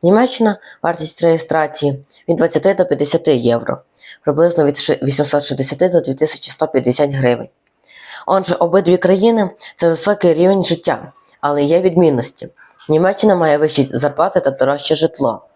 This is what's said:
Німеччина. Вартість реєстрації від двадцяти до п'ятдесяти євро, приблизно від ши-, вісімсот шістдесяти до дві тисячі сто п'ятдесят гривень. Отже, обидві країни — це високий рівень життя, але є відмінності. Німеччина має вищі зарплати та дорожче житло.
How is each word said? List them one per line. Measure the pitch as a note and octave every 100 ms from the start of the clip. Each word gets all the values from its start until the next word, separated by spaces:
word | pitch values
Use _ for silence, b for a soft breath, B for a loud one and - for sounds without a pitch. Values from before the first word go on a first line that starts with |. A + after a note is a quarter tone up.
Німеччина. | E3+ G#3 B3 - A3 G3+ B B
Вартість | D#3+ E3+ D#3 -
реєстрації | E3+ E3 E3 D#3+ D3+ D3+ C#3+ C3+ - b b
від | E3
двадцяти | E3 D#3+ G3
до | F#3+ F3+
п'ятдесяти | C#3+ D3 E3 E3 C3+
євро, | A#2 A#2 A#2 - _ _ B B
приблизно | - C#3+ E3+ E3+ D3
від | C#3+
ши-, | - D3+
вісімсот | C3+ C3+ D3 D3
шістдесяти | C#3+ C3 C3+ C#3 F3+
до | F3
дві | -
тисячі | C3+ D#3 - -
сто | - D#3
п'ятдесят | C3 B2 B2 D3
гривень. | C#3 B2+ A#2+ B2 _ _ _ B B B B B
Отже, | F#3+ F3+ F3
обидві | F3 F#3 E3+ F3+
країни — | F3 F#3+ A3 A3+ F#3+ - B B
це | E3+
високий | D#3+ G3 G3+ F3+
рівень | D#3+ F3+ G3
життя, | F3 E3+ - C3 - _ b b
але | C#3+ D3
є | C#3+ E3
відмінності. | F#3 E3 E3+ C3+ A#2 - - _ b b -
Німеччина | D#3 F3+ G3 G#3+ F#3
має | D#3+ D3
вищі | D3+ D3 C3
зарплати | - D3 C#3+ E3 -
та | C#3
дорожче | C3+ C3+ C#3+ - D#3
житло. | D#3+ - C3 G#2 _